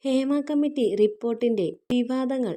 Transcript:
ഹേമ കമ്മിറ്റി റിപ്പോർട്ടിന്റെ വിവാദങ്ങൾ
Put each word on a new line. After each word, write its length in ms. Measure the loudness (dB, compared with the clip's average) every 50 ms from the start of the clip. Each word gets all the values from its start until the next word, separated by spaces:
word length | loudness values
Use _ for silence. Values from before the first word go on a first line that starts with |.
| _
ഹേമ 280 | 0 0 0 2 2 0 0
കമ്മിറ്റി 440 | 0 0 0 0 0 0 0 0 0 0 4
റിപ്പോർട്ടിന്റെ 680 | 4 2 2 2 -2 -4 -4 -2 0 0 0 0 0 -2 -2 -4 -10 _ _
വിവാദങ്ങൾ 640 | 0 0 0 0 -2 -2 -2 -2 -2 -2 -2 -4 -4